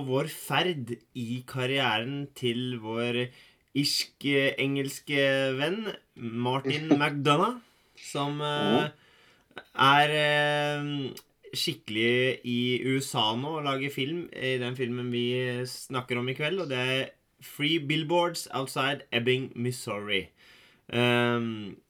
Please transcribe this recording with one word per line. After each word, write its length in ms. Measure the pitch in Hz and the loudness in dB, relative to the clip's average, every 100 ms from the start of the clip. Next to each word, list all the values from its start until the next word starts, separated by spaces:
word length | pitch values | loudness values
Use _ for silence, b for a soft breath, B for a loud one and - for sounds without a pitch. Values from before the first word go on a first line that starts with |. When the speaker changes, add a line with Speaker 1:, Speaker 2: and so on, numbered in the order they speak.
Speaker 1:
vår 260 | 139 131 151 | 0 0 0
ferd 640 | - - - 175 160 117 120 _ | -6 -2 0 0 -2 -6 -10 _
i 320 | 131 117 123 | -8 -6 -6
karrieren 840 | 127 131 123 139 127 110 120 143 139 | -6 -4 -2 0 2 0 -2 -6 -8
til 440 | - 123 117 127 123 | -4 -2 -2 -4 -6
vår 420 | 110 113 120 120 123 b b b b | -4 -2 0 0 -2 b b b b
irsk-engelske 1500 | 135 143 - - - 139 139 139 135 135 139 139 - - 143 139 135 135 | -2 0 0 -4 -4 0 2 2 2 0 0 -2 -6 -2 2 4 4 2
venn 340 | 131 147 202 214 - _ | 0 -2 -2 -6 -10 _
Martin 760 | - 120 113 123 131 135 147 156 | -12 -6 -2 0 2 0 0 2
Speaker 2:
<laughs> 60 | 143 | 4
Speaker 1:
McDonagh, 600 | 147 147 143 147 208 247 - _ _ - | 2 2 4 4 4 0 -10 _ _ -20
som, 420 | - 147 143 147 | -8 -4 -4 -2
eh, 340 | 147 147 147 120 | -2 0 4 4
Speaker 2:
Ja. 140 | 151 - b b b b b - - | 2 -4 b b b b b -18 -6
Speaker 1:
er, 360 | - 135 143 147 | 4 6 8 6
eh, 1000 | 151 147 147 147 147 147 147 147 143 131 - - _ - | 4 4 4 2 2 0 -2 -4 -4 -6 -8 -18 _ -10
skikkelig 880 | - - 139 - 107 117 123 127 - | -4 -2 -4 -4 0 4 4 2 0
i 360 | 123 120 123 123 | -2 0 0 0
U 140 | 127 135 | 0 0
S 160 | 135 | 0
A 200 | 135 110 | 0 2
nå 240 | 117 143 160 | 0 -2 -4
og 60 | |
lager 260 | 143 135 139 | -2 -2 -4
film 380 | 139 131 170 - | -4 -4 -4 -6
i 260 | - 131 131 | -6 -2 -2
den 160 | 123 | -2
filmen 360 | 127 123 123 123 | -2 -4 -4 -2
vi 140 | 120 120 123 127 123 | -2 0 0 -2 -2
snakker 540 | 127 - - 135 127 120 | -6 -10 -8 -6 -2 -2
om 100 | 123 | -2
i 60 | |
kveld, 260 | 131 151 190 | -2 -2 -2
og 80 | 160 | -2
det 100 | 127 | -2
er 320 | 127 131 - - _ _ | 0 0 -2 -8 _ _
Three 360 | - - 147 165 | -16 -4 0 0
Billboards 680 | 139 156 156 175 175 170 - | 0 -2 2 2 2 0 -6
Outside 540 | 127 135 151 135 143 - | -4 -4 -2 -2 -2 -4
Ebbing, 420 | 120 117 127 135 | -2 2 0 -2
Missouri. 720 | - 120 123 - 104 104 101 92 _ b b b b b | -4 -4 -4 -6 -6 -2 -2 -2 _ b b b b b
Ehm, 880 | 120 123 120 120 120 117 110 101 - _ | 2 4 4 4 2 -2 -4 -8 -12 _